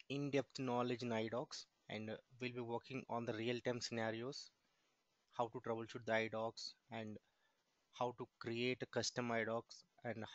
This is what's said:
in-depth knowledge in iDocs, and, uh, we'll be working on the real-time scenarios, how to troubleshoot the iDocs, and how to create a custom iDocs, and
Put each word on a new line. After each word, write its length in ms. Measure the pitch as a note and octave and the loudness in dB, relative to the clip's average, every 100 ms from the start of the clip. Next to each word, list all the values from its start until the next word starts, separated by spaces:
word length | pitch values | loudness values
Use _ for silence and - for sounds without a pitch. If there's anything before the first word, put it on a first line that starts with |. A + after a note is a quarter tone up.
| - | -4
in-depth 500 | C#3 C#3+ C#3 C3 - | -2 2 2 2 -2
knowledge 420 | C3 B2 B2 A#2+ | 0 2 2 2
in 100 | A#2+ | 2
iDocs, 520 | A2+ A2+ A#2 D#3 - - _ - | 2 2 0 -2 -8 -12 _ -8
and, 220 | G#2+ A2 | -6 -4
uh, 80 | A2 - B2 | -6 -10 -6
we'll 100 | B2 | -4
be 80 | A#2+ | -4
working 460 | A#2 A#2 - C3 - | -2 -2 -2 -6 -2
on 140 | A#2 | -2
the 80 | A#2+ | 0
real-time 460 | A2 A#2 A#2+ B2+ A#2+ | 0 2 2 0 0
scenarios, 720 | - A#2 A2 A2+ B2 D3 - _ _ _ _ _ _ _ _ | -2 0 0 0 -4 -6 -12 _ _ _ _ _ _ _ _
how 160 | - A#2+ | 0 0
to 140 | B2+ | 0
troubleshoot 420 | A#2 A2+ A2+ B2 A2 | -2 -2 -2 -6 4
the 60 | |
iDocs, 600 | A2 A2 A2 A2+ - - - _ | 4 4 2 -2 -2 -10 -10 _
and 260 | A2+ A2 G#2 - _ _ _ _ _ _ | -8 -6 -8 -14 _ _ _ _ _ _
how 200 | - B2 A#2+ | -2 0 0
to 100 | B2 _ | -8 _
create 420 | A#2 A#2 B2 B2+ | -2 0 2 0
a 40 | - | 0
custom 420 | B2 A2 - A#2+ | 0 0 0 2
iDocs, 560 | A2+ A2 A2+ - - - - | 2 2 0 -2 -14 -20 -10
and 220 | A#2+ A2 G#2+ | -6 -4 -6